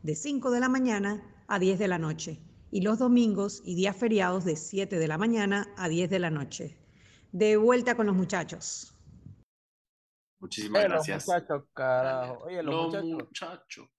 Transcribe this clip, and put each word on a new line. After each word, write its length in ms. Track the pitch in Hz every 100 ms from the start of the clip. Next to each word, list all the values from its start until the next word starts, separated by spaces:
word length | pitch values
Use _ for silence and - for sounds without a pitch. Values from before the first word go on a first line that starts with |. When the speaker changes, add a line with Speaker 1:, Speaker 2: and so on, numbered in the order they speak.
Speaker 1:
de 100 | 156
cinco 380 | 151 294 285 254
de 80 | 240
la 100 | 254
mañana 540 | 262 254 214 202 208 - - -
a 100 | 202
diez 220 | 185 190
de 80 | 202
la 100 | 175
noche. 420 | 160 160 - 156 - - -
Y 120 | 202
los 180 | 196 220
domingos 640 | 247 240 226 196 202 - -
y 100 | 175
días 200 | 190 190
feriados 480 | 233 220 180 185
de 140 | 175 151
siete 420 | - 196 196 185
de 80 | 160
la 100 | 156
mañana 500 | 220 226 202 202 202 -
a 100 | 180
diez 220 | 165 180
de 100 | 190
la 100 | 175
noche. 480 | 156 139 - 165 - _ - - - _
De 240 | 180 214 214
vuelta 380 | 220 247 240 240
con 100 | 214
los 80 | 185
muchachos. 800 | 180 190 156 - - - - - - - - - _ _ _ _ _ _ _ _ _ _
Speaker 2:
Muchísimas 440 | 131 - 208 208
Speaker 3:
Eh, 60 | 202
los 20 | 165 156
Speaker 2:
gracias. 180 | 170 170
Speaker 3:
muchachos, 380 | 175 - 143 -
carajo. 600 | - 131 127 131 131 123
Speaker 2:
Dale. 100 | 123
Speaker 3:
Oye, 180 | 160 180
los 120 | 165 165
Speaker 2:
Los 100 | 165
Speaker 3:
muchachos. 160 | 156 165 160 -
Speaker 2:
muchachos. 600 | - 170 180 _ - 131